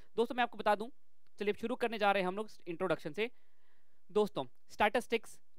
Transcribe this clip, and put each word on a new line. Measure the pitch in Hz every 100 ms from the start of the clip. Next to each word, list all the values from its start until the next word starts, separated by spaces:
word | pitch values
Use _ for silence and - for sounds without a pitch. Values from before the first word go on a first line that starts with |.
| - -
दोस्तों, | 233 247
मैं |
आपको | 240 214
बता | 214 202
दूं, | 233 - - - - -
चलिए | 208
अब | 190
शुरू | 226 254
करने | 233 220
जा | 202
रहे | 196
हैं | 180
हम | 196
लोग | 214 - -
introduction | 165 185 156 165
से। | 151 233 - - - - - - - -
दोस्तों, | 190 208 156 127 - -
statistics | - 214 247 - 226 - - -